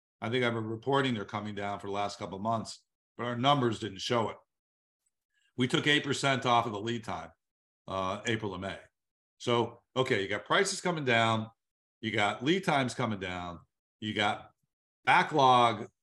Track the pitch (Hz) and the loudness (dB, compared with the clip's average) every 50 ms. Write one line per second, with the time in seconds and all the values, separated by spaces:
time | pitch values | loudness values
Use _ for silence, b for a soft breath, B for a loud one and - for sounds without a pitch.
0 | _ _ _ - 110 110 117 131 123 120 113 117 110 110 113 110 113 135 139 139 | _ _ _ -10 -6 -4 0 0 0 0 0 -2 -4 -6 -8 -6 -2 0 2 2
1 | 135 131 120 107 98 - - 107 104 107 104 101 101 101 101 95 - 101 95 101 | 2 2 -2 -4 -4 -6 -8 -8 -8 -8 -8 -6 -6 -6 -6 -6 -8 -6 -4 -4
2 | 101 101 - - 104 87 95 95 101 113 113 110 95 - - - _ _ _ _ | -4 -4 -6 -8 -10 -10 -8 -6 -4 -2 -2 -4 -4 -8 -14 -18 _ _ _ _
3 | _ _ _ - 117 120 120 117 123 139 147 139 123 120 107 92 107 101 92 95 | _ _ _ -8 -6 -6 -4 0 2 4 4 4 2 0 0 -2 -6 -10 -10 -8
4 | - - 123 120 107 87 80 - _ _ _ _ _ _ _ _ _ _ _ _ | -4 0 0 0 0 -2 -4 -10 _ _ _ _ _ _ _ _ _ _ _ _
5 | _ _ _ _ _ _ _ _ _ _ _ - 123 127 - 156 131 147 147 147 | _ _ _ _ _ _ _ _ _ _ _ -2 0 2 2 2 2 4 2 2
6 | 143 143 127 - - 139 135 123 - 127 120 120 113 120 104 101 104 117 120 113 | 2 0 -2 0 0 0 0 2 2 2 4 4 2 0 -4 -6 -4 -6 -6 -6
7 | - - 92 85 82 80 - _ _ _ _ _ _ _ _ _ _ - 92 95 | -6 -8 -10 -10 -10 -14 -18 _ _ _ _ _ _ _ _ _ _ -8 -6 -4
8 | 92 92 98 107 110 117 113 107 110 101 92 90 98 95 85 - - _ _ _ | -4 -4 -4 -4 -4 -4 -4 -4 -4 -6 -8 -6 -8 -8 -10 -10 -14 _ _ _
9 | _ _ _ _ _ _ _ - - 127 120 120 113 113 - - _ _ - - | _ _ _ _ _ _ _ -8 -2 0 0 0 0 -2 -6 -14 _ _ -2 -2
10 | - - 123 101 98 95 104 101 - - 156 185 196 190 190 - - 180 175 160 | 0 2 0 0 0 -2 -4 -6 -2 0 2 2 2 2 -2 -4 -4 -4 -4 -2
11 | 143 123 120 117 113 113 113 110 110 110 - _ _ _ _ _ _ _ _ _ | 0 2 4 4 4 4 2 0 -2 -6 -12 _ _ _ _ _ _ _ _ _
12 | - 110 101 110 104 101 - - 120 147 180 196 190 185 156 139 131 120 - - | -8 -4 0 0 2 0 0 0 0 0 0 0 2 2 2 2 2 0 -2 -2
13 | 127 110 107 95 92 90 90 90 87 87 85 82 - _ _ _ _ _ _ - | -2 -2 -2 -4 -6 -6 -6 -6 -8 -8 -10 -14 -16 _ _ _ _ _ _ -10
14 | 107 107 107 104 104 104 104 - - - _ _ _ _ _ _ _ _ _ _ | -8 -4 0 0 2 0 0 -2 -8 -18 _ _ _ _ _ _ _ _ _ _
15 | - 127 139 175 185 - 151 151 135 127 123 123 120 117 110 101 120 - _ _ | 2 4 4 4 4 4 4 6 8 8 8 8 8 6 4 0 -6 -12 _ _